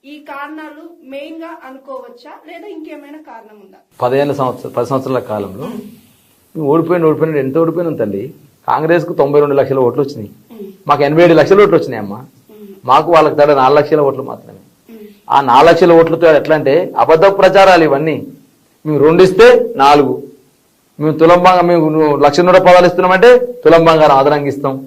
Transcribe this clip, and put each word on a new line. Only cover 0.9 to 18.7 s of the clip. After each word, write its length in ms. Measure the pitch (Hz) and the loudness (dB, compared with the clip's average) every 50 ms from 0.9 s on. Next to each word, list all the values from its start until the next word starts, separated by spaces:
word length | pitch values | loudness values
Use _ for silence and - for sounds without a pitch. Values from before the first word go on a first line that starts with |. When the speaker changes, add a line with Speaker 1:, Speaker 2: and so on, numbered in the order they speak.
| - _ 262 262 269 | -20 _ _ -18 -16
Speaker 1:
మెయిన్ 240 | 277 302 330 320 330 330 | -16 -16 -16 -18 -18 -18
గా 80 | 330 320 - - 262 | -18 -18 -20 -20 -20
అనుకోవచ్చా, 640 | 262 262 _ 285 262 254 240 233 240 _ _ 294 - - _ 311 | -20 -20 _ -18 -18 -18 -18 -20 -20 _ _ -20 -20 -20 _ -20
లేదా 180 | 349 330 330 415 349 | -20 -20 -20 -18 -18
ఇంకేమైనా 440 | 311 311 - 302 294 277 285 302 311 311 294 | -18 -18 -18 -20 -20 -20 -20 -20 -20 -20 -20
కారణం 260 | 233 226 214 220 214 208 196 | -20 -20 -20 -20 -20 -20 -20
ఉందా? 180 | 190 190 _ _ _ _ _ - | _ _ _ _ _ _ _ -6
Speaker 2:
పదిహేను 340 | 123 127 139 143 143 139 139 | -4 -2 -2 -4 -4 -4 -6
సంవత్సర-, 320 | 131 127 117 - - - - 123 | -6 -8 -8 -10 -16 -12 -8 -8
పది 120 | 123 - | -6 -4
సంవత్సరాల 300 | 135 131 135 131 131 123 - - | -6 -6 -6 -6 -8 -8 -8 -8
కాలంలో 360 | 107 104 101 95 92 104 147 196 - | -10 -10 -10 -12 -14 -14 -14 -14 -14
Speaker 1:
మ్మ్. 100 | 208 - - - _ _ _ _ _ _ _ _ _ _ _ _ | -16 -18 -18 -20 _ _ _ _ _ _ _ _ _ _ _ _
Speaker 2:
మేము 120 | 156 156 139 | -8 -4 -2
ఓడిపోయిన, 360 | 151 165 160 - 180 175 160 160 | -2 -2 -2 -2 -4 -2 0 -2
ఓడిపోయిన, 340 | 151 131 160 160 151 143 135 | 0 -2 -4 -4 -4 -4 -6
ఎంత 100 | 131 131 160 165 | -4 -2 -2 -4
ఓడిపోయినాం 360 | 165 165 175 175 165 - - | -2 -4 -6 -6 -6 -6 -6
తల్లి? 220 | 113 104 98 101 113 143 - _ _ _ _ _ _ - | -8 -8 -8 -10 -12 -14 -18 _ _ _ _ _ _ -6
కాంగ్రెస్ 340 | 117 131 156 160 175 175 151 165 | -4 -4 -2 -2 -2 -2 -2 -6
కు 60 | - - | -4 -4
తొంభై 180 | 143 143 143 147 | -2 0 0 0
రెండు 140 | 147 143 139 143 | 0 0 0 -2
లక్షల 200 | 131 135 139 135 127 | -2 -2 -2 -2 -2
ఓట్లు 160 | 120 120 143 | -2 -2 -4
వచ్చినాయి, 260 | 143 135 - 110 104 98 - _ _ _ | -6 -8 -8 -14 -16 -18 -18 _ _ _
Speaker 1:
మ్మ్. 160 | - - - - - _ _ - | -20 -20 -20 -20 -20 _ _ -6
Speaker 2:
మాకు 140 | 143 135 143 | -2 -2 -2
ఎనభై 160 | 143 151 165 175 | -2 2 2 4
ఏడు 100 | 170 165 165 | 4 4 2
లక్షల 240 | - - 190 202 208 | 2 2 4 2 4
ఓట్లు 120 | 185 170 151 | 2 2 -2
వచ్చినాయమ్మా. 400 | 139 135 123 110 101 98 101 120 | -2 -4 -10 -10 -12 -12 -14 -16
Speaker 1:
మ్మ్. 500 | 135 - _ _ _ _ - - - - - _ _ 120 | -18 -20 _ _ _ _ -20 -20 -20 -20 -20 _ _ 0
Speaker 2:
మాకు 180 | 131 147 160 175 170 | 0 0 2 2 2
వాళ్ళకి 220 | 160 156 151 - 147 | 2 2 2 2 0
తేడా 160 | 147 151 147 135 | 2 2 2 2
నాలుగు 200 | 131 131 143 151 | 2 2 2 0
లక్షల 240 | 143 - 160 151 143 139 | 0 0 -2 0 0 -2
ఓట్లు 140 | 131 127 - 123 | -4 -6 -12 -14
మాత్రమే. 320 | 120 - - - - - _ _ _ _ _ _ | -16 -18 -18 -20 -20 -20 _ _ _ _ _ _
Speaker 1:
మ్మ్. 180 | - - - - _ _ _ - - | -20 -20 -20 -20 _ _ _ -2 -2
Speaker 2:
ఆ 40 | 139 139 127 | -2 0 2
నాలుగు 200 | 120 131 151 165 | 4 4 6 4
లక్షల 220 | 170 165 185 175 170 165 | 4 4 2 4 4 4
ఓట్లతో 280 | 165 165 165 165 170 160 156 139 | 2 2 -2 0 2 2 2 2
ఎట్లా 160 | - 151 156 151 | 0 0 -2 -2
అంటే, 160 | 131 131 139 170 185 - - - | 0 0 -2 -2 -2 -4 -4 -4
అబద్ధ 220 | 117 131 160 160 190 196 - 160 | 2 2 2 4 4 2 2 2
ప్రచారాలు 440 | 190 185 185 196 196 190 180 170 160 147 | 0 2 4 4 4 4 4 4 2 0
ఇవన్నీ. 260 | 139 139 156 160 147 117 - - - _ _ _ _ _ _ _ | -2 -2 -4 -6 -8 -8 -12 -16 -20 _ _ _ _ _ _ _